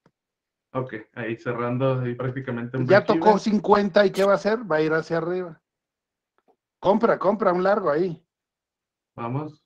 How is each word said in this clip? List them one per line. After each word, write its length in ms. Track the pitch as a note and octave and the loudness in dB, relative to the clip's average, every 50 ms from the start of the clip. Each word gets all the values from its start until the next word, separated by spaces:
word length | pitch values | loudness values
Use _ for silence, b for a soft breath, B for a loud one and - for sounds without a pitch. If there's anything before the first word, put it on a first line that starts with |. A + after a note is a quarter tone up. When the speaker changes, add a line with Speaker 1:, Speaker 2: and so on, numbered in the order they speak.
| _ _ _ _ _ _ _ _ _ _ _ _ _ _ - | _ _ _ _ _ _ _ _ _ _ _ _ _ _ -6
Speaker 1:
Ok, 200 | C3 B2+ - A2 G#2+ - _ _ | -6 -6 -6 -10 -14 -14 _ _
ahí 220 | A#2+ A#2 A2+ A#2 | -10 -8 -8 -8
cerrando, 640 | - - B2 A2+ A2+ A#2+ A#2+ B2 B2 C3+ C3+ C3 B2+ | -6 -6 -6 -4 -4 -4 -4 -2 0 0 0 0 0
ahí 140 | B2+ B2 A#2+ | -2 -4 -6
prácticamente 640 | B2 B2+ C3 B2+ C3+ C3 C3 A#2+ A#2 A#2 A#2+ C3 C3+ | -6 -6 -6 -6 -8 -8 -6 -6 -6 -8 -6 -4 -4
en 80 | B2+ | 2
Speaker 2:
Ya 140 | B2 F#3+ G#3 | 4 4 4
Speaker 1:
break 60 | G3+ - | 4 2
Speaker 2:
tocó 200 | G#3 - - A3 | 0 4 4 4
Speaker 1:
even. 100 | G#3 F#3+ | 4 4
Speaker 2:
cincuenta 680 | - A3+ G#3 G#3 - - G#3 G#3 G3+ G3+ D#3+ G#3 G#3 | 2 0 0 0 4 4 4 4 4 2 2 4 4
y 40 | G3 | 4
¿qué 140 | - F#3 G3 | 2 2 2
va 80 | G3+ | 2
a 40 | G3 | 2
hacer? 340 | F#3+ - G3+ A3 A#3 B3 F3+ | 2 0 -2 -2 -2 -2 -2
Va 60 | D#3 | 0
a 40 | D#3 | 0
ir 140 | D#3 D#3 D#3+ | 0 0 0
hacia 240 | D#3+ D#3 - E3 E3 | -2 -2 -2 -4 -4
arriba. 420 | D#3+ E3 F3+ F#3 F3+ E3+ D#3+ _ _ _ _ _ _ _ _ _ _ _ _ _ _ _ _ _ _ _ _ _ _ _ _ _ | -2 -4 -6 -6 -6 -10 -14 _ _ _ _ _ _ _ _ _ _ _ _ _ _ _ _ _ _ _ _ _ _ _ _ _
Compra, 380 | - F3 G#3 A3 A#3 G3+ D#3 - | 2 2 2 4 2 2 0 2
compra 340 | - F3+ G#3+ G3 G#3+ F#3+ | 0 -2 0 2 0 0
un 100 | F3 F3+ F#3 | 0 2 2
largo 260 | F#3+ G#3 G#3+ F#3+ D#3 | 0 0 0 0 0
ahí. 340 | C#3+ D#3 F#3+ F#3 D#3 - _ _ _ _ _ _ _ _ _ _ _ _ _ _ _ _ _ _ _ | 0 0 -2 -2 -4 -10 _ _ _ _ _ _ _ _ _ _ _ _ _ _ _ _ _ _ _
Speaker 1:
Vamos, 460 | A2+ A#2 A#2 B2+ C#3+ D#3 D3+ D3+ _ _ | -10 -8 -6 -6 -6 -8 -8 -14 _ _